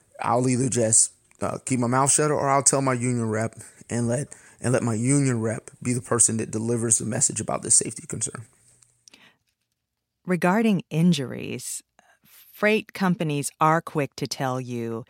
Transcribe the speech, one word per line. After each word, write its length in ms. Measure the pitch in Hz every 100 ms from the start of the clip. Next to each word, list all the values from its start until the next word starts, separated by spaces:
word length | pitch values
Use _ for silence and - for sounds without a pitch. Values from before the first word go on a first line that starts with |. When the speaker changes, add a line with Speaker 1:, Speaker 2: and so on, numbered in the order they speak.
| _ -
Speaker 1:
I'll 260 | 107 117 127
either 220 | 123 131
just, 420 | 120 110 110 - - _ _
uh, 160 | 98 - -
keep 140 | 131
my 80 | 120
mouth 240 | 131 139
shut, 180 | - 151
or 180 | 147 139
I'll 160 | 139
tell 180 | 135 139
my 120 | 135
union 340 | 127 120 120 113
rep 280 | 110 110 - - - -
and 180 | 120 120
let, 200 | 123 - - - -
and 100 | 120
let 120 | 127
my 100 | 117
union 480 | 110 123 143 135 120
rep 300 | 110 107 - -
be 120 | 120
the 80 | 123
person 360 | - 120 110 113
that 140 | -
delivers 480 | 110 113 120 117 107
the 60 | -
message 340 | 127 - -
about 200 | - 67
this 120 | - -
safety 300 | - - -
concern." 380 | - - - 110 _ _ _ _ _ _ _ _ _ _ _ _ _ _ _ _ _ -
Speaker 2:
Regarding 580 | 180 175 202 226 190 -
injuries, 920 | 151 180 147 123 120 - 120 - - - _ _ _ _ - -
freight 420 | - 208 214 -
companies 560 | - 190 175 160 143 135 -
are 200 | 156 165
quick 340 | - 156 139 -
to 100 | 135
tell 320 | - 135 127
you 460 | 123 120 113 113 -